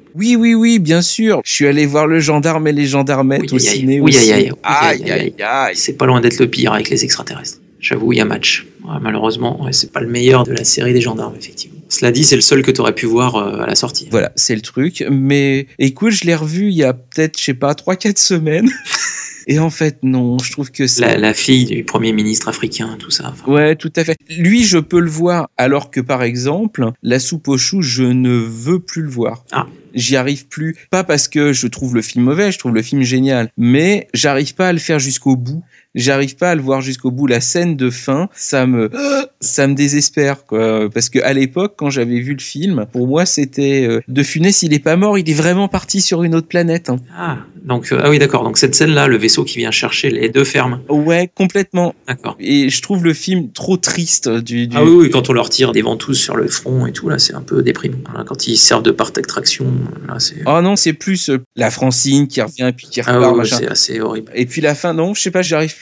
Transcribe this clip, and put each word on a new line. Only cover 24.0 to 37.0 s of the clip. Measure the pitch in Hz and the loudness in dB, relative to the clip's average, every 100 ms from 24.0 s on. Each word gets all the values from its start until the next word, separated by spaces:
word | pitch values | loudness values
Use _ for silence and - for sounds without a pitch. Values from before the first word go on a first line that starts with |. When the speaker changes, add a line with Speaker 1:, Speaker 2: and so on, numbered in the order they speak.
Speaker 1:
fait. | 160 156 - | -2 -4 -6
Lui, | 160 170 233 | -2 2 4
je | 214 175 | 4 2
peux | 151 175 | 2 2
le | 170 | 2
voir, | 156 175 175 - - | 0 0 0 -2 -2
alors | 127 143 139 | 0 0 -2
que, | 131 | -6
par | 127 131 | -2 -2
exemple, | 120 120 131 170 220 - 117 120 | -2 -2 -2 -2 -2 -2 -4 -2
La | - 127 | -2 -2
Soupe | - 160 139 | -2 -6 -2
aux | 135 | -2
choux, | 135 190 | 0 -2
je | 147 120 | -2 0
ne | 123 127 127 | 2 2 2
veux | 123 113 113 127 185 | 0 -2 -6 -2 -2
plus | 180 165 | -2 -8
le | 151 | -6
voir. | 123 110 117 - | -4 -4 -6 -6
Speaker 2:
Ah. | - - - - | -6 -6 -8 -12
Speaker 1:
J'y | - 117 | -6 -2
arrive | 135 131 143 - | 0 0 -4 -8
plus. | - 160 160 - | -8 -8 -8 -6
Pas | 185 | -4
parce | 180 147 - | 0 -2 0
que | 151 147 | 0 0
je | 131 120 | 0 -2
trouve | - 131 117 | -4 -4 -2
le | |
film | - 123 | -2 0
mauvais, | 123 156 208 | 0 2 0
je | - | -2
trouve | 127 | -2
le | 113 | -2
film | 117 139 | 0 -2
génial, | 123 127 135 127 113 - | 0 0 2 0 -2 0
mais | 120 135 175 202 - | 2 4 4 0 -2
j'arrive | - 151 135 - | -2 0 0 -2
pas | - 185 | 0 0
à | |
le | 170 | 0
faire | - 151 | 0 -2
jusqu'au | 135 127 139 131 | -2 -2 0 0
bout. | 123 156 - _ _ | 0 -8 -12 _ _
J'arrive | 120 123 135 139 - | -4 0 2 0 -2
pas | 180 | 0
à | |
le | 165 | 0
voir | 131 135 | 0 -2
jusqu'au | 131 127 | -2 -4